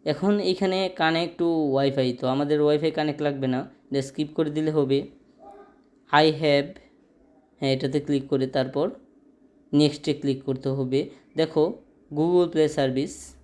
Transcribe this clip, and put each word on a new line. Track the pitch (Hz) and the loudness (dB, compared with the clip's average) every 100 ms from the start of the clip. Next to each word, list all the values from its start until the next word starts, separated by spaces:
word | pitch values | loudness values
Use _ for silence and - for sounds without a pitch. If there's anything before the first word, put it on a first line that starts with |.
এখন | 156 147 190 208 | -2 0 2 2
এখানে | 185 185 196 190 190 185 | 0 0 0 0 -2 0
connect | 160 165 170 - | 0 2 -2 -2
to | 170 160 151 135 | 0 0 2 2
Wi-Fi, | 139 135 127 123 | 2 2 -2 0
তো | 131 | -2
আমাদের | 135 143 151 147 | 0 0 2 4
Wi-Fi | 147 160 156 | 2 0 -2
কানেক্ট | 151 147 147 | -4 -2 -4
লাগবে | 139 131 | -2 -2
না, | 127 - _ _ | -2 -6 _ _
এটা | 139 135 | -4 -4
স্কিপ | - 151 - | -6 -6 -2
করে | 156 | -2
দিলে | 151 156 151 | 0 0 0
হবে। | 135 139 - - _ _ - - - _ _ _ _ | 2 0 -2 -18 _ _ -20 -20 -20 _ _ _ _
I | 151 156 147 | 4 4 2
have, | 156 143 143 - _ _ _ _ _ _ _ _ | 2 2 0 -12 _ _ _ _ _ _ _ _
হ্যাঁ, | 139 | -2
এটাতে | 135 135 143 147 | 0 0 -2 0
ক্লিক | 139 135 | -2 0
করে | 139 131 135 | -2 0 -2
তারপর | 131 143 180 - _ _ _ _ _ _ _ | -2 -2 -4 -6 _ _ _ _ _ _ _
নেক্সটে | 143 151 147 - 143 | 2 2 2 -4 -2
ক্লিক | 139 135 - | -2 -4 -4
করতে | 127 135 135 | -4 -4 -4
হবে। | 127 135 - - _ - | -2 -2 -4 -12 _ -4
দেখো, | 156 160 165 240 _ _ _ | 0 2 0 -2 _ _ _
Google | 147 160 180 170 | -2 2 4 2
Play | 160 151 151 | 2 2 2
সার্ভিস | 135 131 143 - - - | 0 0 -4 -8 -20 -20